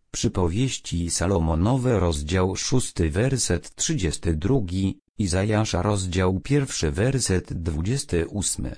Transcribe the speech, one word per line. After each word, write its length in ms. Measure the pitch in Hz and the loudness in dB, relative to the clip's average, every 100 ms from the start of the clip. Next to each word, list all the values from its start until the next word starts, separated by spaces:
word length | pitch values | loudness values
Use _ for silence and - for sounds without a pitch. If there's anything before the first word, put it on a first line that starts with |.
| _ | _
Przypowieści 1000 | - 120 101 90 92 131 - - 87 85 | -2 -2 2 0 2 -2 -4 -6 -4 -2
Salomonowe, 880 | - 85 98 80 80 98 135 123 110 | -2 0 2 2 2 2 2 2 2
rozdział 560 | 87 76 73 92 92 92 | 2 0 0 0 0 0
szósty, 540 | - 131 - - 82 | 0 0 0 0 0
werset 640 | 80 127 127 - 87 - - | 2 0 0 0 -2 -4 -6
trzydziesty 580 | - 165 87 - 87 | -2 0 -2 -2 -2
drugi, 640 | 80 98 135 95 92 95 92 _ - | 0 2 0 0 0 -2 -2 _ -4
Izajasza, 640 | 101 92 101 107 107 90 | 0 0 2 2 0 0
rozdział 580 | 95 104 92 87 92 95 | 0 0 0 2 2 2
pierwszy, 520 | - 143 135 - 80 | 0 0 0 -2 -2
werset 600 | 73 120 131 - 92 - | 0 0 0 0 0 -2
dwudziesty 760 | 69 85 76 87 139 - 87 82 | -4 -4 -2 -2 -2 0 -2 0
ósmy, 480 | 104 92 - - | -2 -4 -4 -6